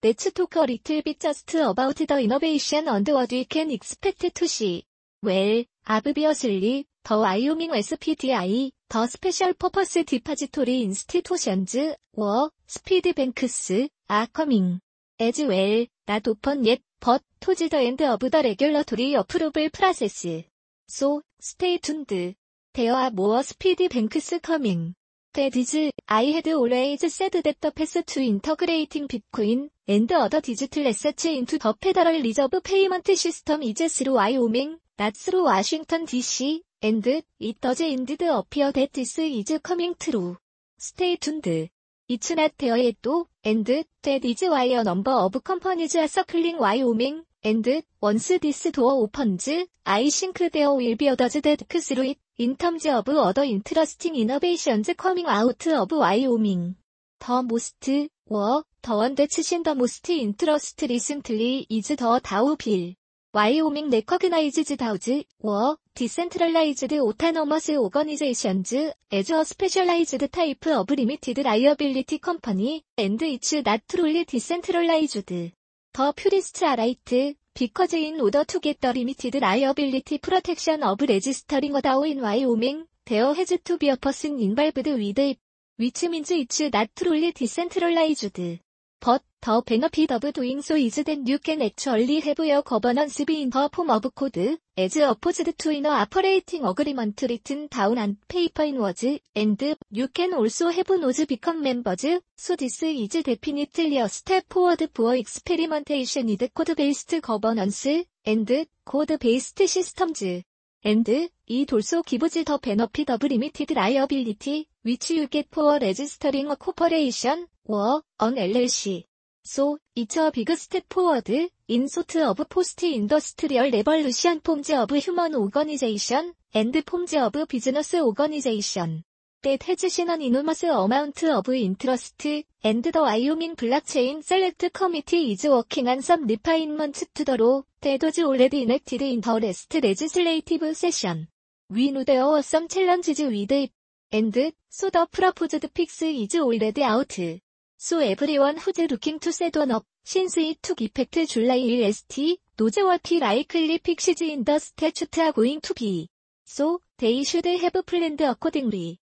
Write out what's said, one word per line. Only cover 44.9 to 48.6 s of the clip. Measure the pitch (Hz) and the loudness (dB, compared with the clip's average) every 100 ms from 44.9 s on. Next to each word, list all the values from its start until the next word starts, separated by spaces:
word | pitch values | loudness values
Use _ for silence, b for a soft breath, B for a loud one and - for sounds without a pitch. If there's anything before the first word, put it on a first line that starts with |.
| 175 202 | 0 2
of | 262 190 254 | 2 2 0
companies | - 359 381 359 320 339 | -4 -4 -2 -2 0 0
are | 311 | 0
circling | - 359 339 339 339 | 0 -2 0 0 2
Wyoming, | 220 220 254 220 254 311 330 _ | 0 2 2 2 0 -4 -14 _
and | 214 220 220 285 - _ | 0 0 2 0 -2 _
once | 208 214 - | 0 0 2
this | 359 302 285 | 0 0 -2